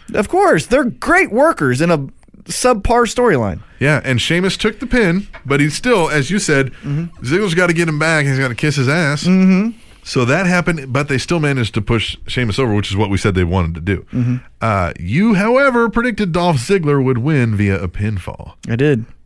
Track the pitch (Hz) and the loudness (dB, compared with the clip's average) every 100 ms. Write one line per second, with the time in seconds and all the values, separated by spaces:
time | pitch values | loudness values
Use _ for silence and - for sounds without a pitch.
0 | - - 202 359 392 190 - 254 247 139 | -6 -4 0 2 4 2 2 0 0 -4
1 | - 349 339 214 311 - 139 127 170 160 | 2 2 2 2 2 2 0 2 2 0
2 | 135 - - - - - 247 226 - 240 | -2 -14 -20 -20 -10 0 0 2 2 2
3 | 226 - 247 139 104 95 - - 135 147 | 2 2 2 2 0 -4 -10 -2 0 0
4 | 131 120 - 165 190 - 214 226 254 254 | 0 -2 0 0 0 -2 -4 -4 -2 0
5 | 196 175 196 - 127 143 151 - 254 220 | 2 0 -4 -10 -2 0 0 -2 0 2
6 | 156 151 135 196 180 139 131 - 147 143 | 2 0 0 -2 0 0 0 -6 -6 -6
7 | 170 - 120 175 208 165 180 165 165 151 | -6 -8 -4 -2 0 0 0 0 0 0
8 | 160 160 139 131 135 117 151 143 127 160 | 0 0 0 0 -2 -2 -2 0 0 0
9 | 147 147 170 185 185 185 226 226 - - | 0 0 2 4 4 4 0 -6 -16 -20
10 | - 131 120 156 185 180 170 165 135 127 | -6 -2 2 2 2 0 0 -4 -2 -4
11 | 147 131 - 175 147 135 113 120 101 117 | -2 -2 0 0 0 0 -2 -2 0 -2
12 | - - - - 117 117 127 104 98 98 | -2 -10 -8 -4 -2 0 0 0 0 -2
13 | 104 98 110 92 87 92 82 82 87 95 | 0 0 0 0 2 0 0 -2 -4 -4
14 | - 127 123 123 - - 113 101 85 - | -4 -2 -2 -2 -8 -6 -2 0 -2 -4
15 | 87 135 226 190 214 254 277 240 233 233 | -4 0 2 2 2 2 2 2 0 0
16 | 247 208 202 170 175 143 120 196 147 143 | -2 -2 -2 0 2 0 0 0 2 0
17 | 131 120 135 151 117 104 101 95 90 - | 2 0 0 2 2 2 0 0 -4 -4
18 | 101 101 - - - - - 117 147 123 | -4 -6 -8 -12 -16 -14 -4 0 2 2
19 | 110 - | -4 -10